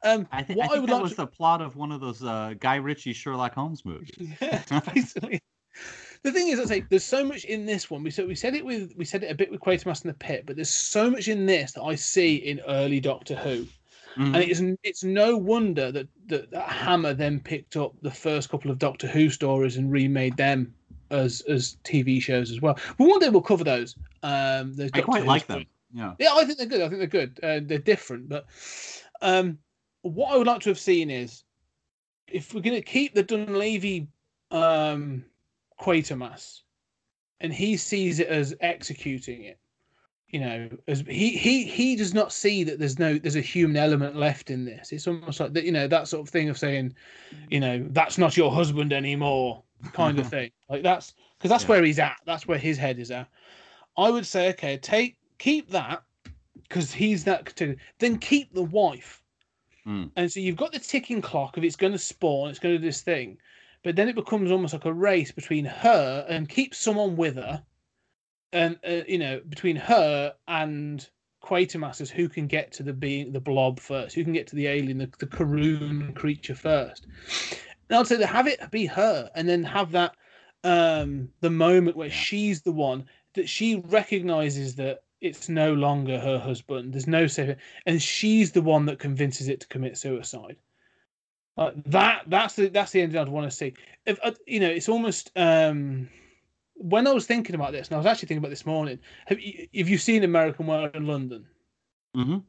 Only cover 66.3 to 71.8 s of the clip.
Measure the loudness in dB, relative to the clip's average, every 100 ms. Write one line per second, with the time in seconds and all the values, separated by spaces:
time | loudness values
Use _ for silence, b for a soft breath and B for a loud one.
66.3 | -6 -4 -2 -2 -2 -2 0 0 0 -2
67.3 | -2 -8 -10 -12 _ _ _ _ _ _
68.3 | _ _ 0 0 -2 -6 -6 -2 -2 -2
69.3 | -6 -10 -4 -2 -2 4 6 6 2 -2
70.3 | -8 -6 -4 -2 -4 -8 -10 -12 _ _
71.3 | _ -2 2 2 0